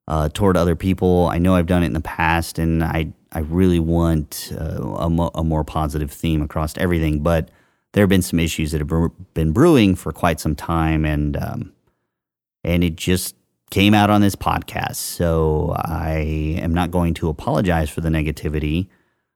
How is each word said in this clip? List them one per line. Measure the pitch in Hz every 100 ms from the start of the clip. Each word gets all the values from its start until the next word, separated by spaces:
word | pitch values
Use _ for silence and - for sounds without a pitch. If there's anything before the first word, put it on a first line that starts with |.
| -
uh, | 78 76
toward | - 101 90
other | 87
people. | 82 95 90 92 90 85
I | 67
know | 87
I've | 92 82
done | 90
it | 82
in |
the | 73
past, | - - 82 82 80 -
and | 82 82
I, | 82 82 80 - _
I | 80
really | 76 85 92 87
want, | 80 82 85 80 73 - - 80
uh, | 80 - 58 50
a | 82
mo-, | 82 85 -
a |
more | 80 78
positive | 76 80 78 76 71
theme | - 82 78
across | 71 80 78 -
everything, | 90 85 78 76
but | 80 82 - _ _ _ _
there | 98
have | 98
been | 95
some | 87 82
issues | 82 - 76
that | 78
have | 73
bre-, | 82 85 - 92
been | - 80
brewing | 78 175 143 101
for | 90 80
quite | - 90 82
some | 80 73
time, | - 82 80 78
and, | 78 73 73 69
um, | 62 - - _ _ _ _ _ _ _ _ _
and | - 87
it | 87 80
just | - 90 - - _ _ -
came | 101 101
out | 107 104
on | 104
this | 101
podcast. | - 82 82 - - - -
So | - - 85 80 80 76 76 85
I | - 80 80 80 76 78 76 85
am | 85
not | 82 85
going | 87 85
to | 80 82
apologize | 76 - 147 92 82 76
for | -
the | 80
negativity, | 80 76 73 82 76 76 82 101 _ _ _ _